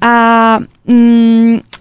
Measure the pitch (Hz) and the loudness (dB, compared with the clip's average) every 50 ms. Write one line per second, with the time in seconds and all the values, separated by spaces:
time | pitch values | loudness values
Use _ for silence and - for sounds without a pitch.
0 | - 233 240 233 226 226 233 226 226 226 226 220 240 - _ _ _ - 240 240 | -4 -2 0 0 0 0 0 0 0 0 -2 -2 -4 -10 _ _ _ -2 0 2
1 | 233 233 233 233 233 226 226 226 226 233 233 226 - _ - - | 2 2 2 2 2 0 0 0 0 0 -2 -2 -6 _ -8 -6